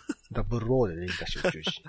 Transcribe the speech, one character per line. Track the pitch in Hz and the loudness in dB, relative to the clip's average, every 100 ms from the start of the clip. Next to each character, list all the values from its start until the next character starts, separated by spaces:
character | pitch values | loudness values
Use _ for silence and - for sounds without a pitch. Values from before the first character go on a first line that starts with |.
| - - - | -2 -12 -6
ダ | - | -2
ブ | - 117 | 0 0
ル | 113 | 2
オ | 131 104 | 4 4
ー | |
で | 82 | 0
出 | 90 | -4
て | |
き | - | -4
た | - | -2
し、 | - | 0
宇 | 180 | 0
宙 | 156 | 0
人。 | 156 - | -4 -6